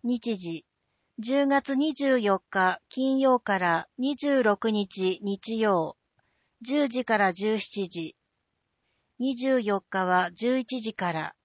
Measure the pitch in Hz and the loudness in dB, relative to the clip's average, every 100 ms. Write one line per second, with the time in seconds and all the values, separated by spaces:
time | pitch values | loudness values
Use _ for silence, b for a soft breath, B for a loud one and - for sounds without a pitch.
0 | 240 240 240 208 170 165 _ _ _ _ | -2 -4 -2 -4 -6 -10 _ _ _ _
1 | _ - 220 277 277 277 269 269 311 277 | _ -12 -2 0 2 2 0 0 0 0
2 | 277 254 202 196 _ 196 185 175 _ - | 2 2 2 0 _ 2 2 0 _ -2
3 | 269 269 269 247 - 196 180 165 - - | 0 2 4 2 2 0 2 0 -2 -4
4 | 262 277 285 277 220 202 226 214 196 - | -4 -2 0 2 4 2 0 0 -2 -2
5 | 185 180 202 196 - 220 214 185 156 - | -2 -2 -4 -6 -4 0 2 2 0 -8
6 | _ _ _ _ _ _ 233 285 277 240 | _ _ _ _ _ _ -4 0 0 -2
7 | 247 214 196 180 214 214 - 202 185 175 | 0 2 2 2 -2 -2 -4 -6 -6 -6
8 | 156 - _ _ _ _ _ _ _ _ | -10 -12 _ _ _ _ _ _ _ _
9 | _ _ 254 240 262 254 208 196 _ 190 | _ _ -4 -2 0 2 2 -2 _ -2
10 | 185 180 180 175 233 262 240 254 220 - | 2 2 2 -2 0 0 -2 -6 -6 -4
11 | 180 160 156 _ | -4 -4 -8 _